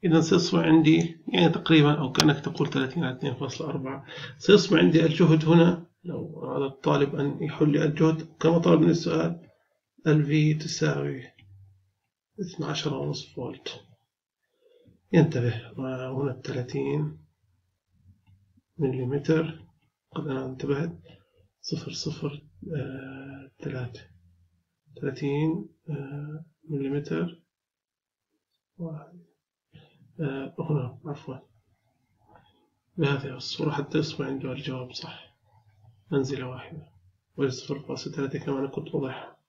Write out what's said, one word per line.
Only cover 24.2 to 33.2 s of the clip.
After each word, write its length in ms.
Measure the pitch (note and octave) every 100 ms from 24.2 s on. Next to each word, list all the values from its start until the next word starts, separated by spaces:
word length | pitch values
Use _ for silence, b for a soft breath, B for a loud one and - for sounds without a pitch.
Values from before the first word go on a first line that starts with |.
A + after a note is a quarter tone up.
| _ _ _ _ _ _ _ -
ثلاثين، 680 | C#3+ C3+ C#3+ C#3+ D#3+ E3 - _ -
آه، 540 | C#3 C#3 C#3+ D3 D#3 - _ D#3+
مليمتر، 760 | C#3+ C3+ C#3+ D3 E3 F3 - _ _ _ _ _ _ _ _ _ _ _ _ _ _
واحد، 440 | E3+ D3+ - F3+ _ _ _ _ _ b b b _ -
آه، 340 | D3 C3+ C#3 -
هنا 400 | - D3+ B2 -
عفوًا، 340 | D3+ C#3+ - B2+ _ _ _ _ _ _ _ _ _ b b b b _ _ -
بهذه 400 | C#3 C#3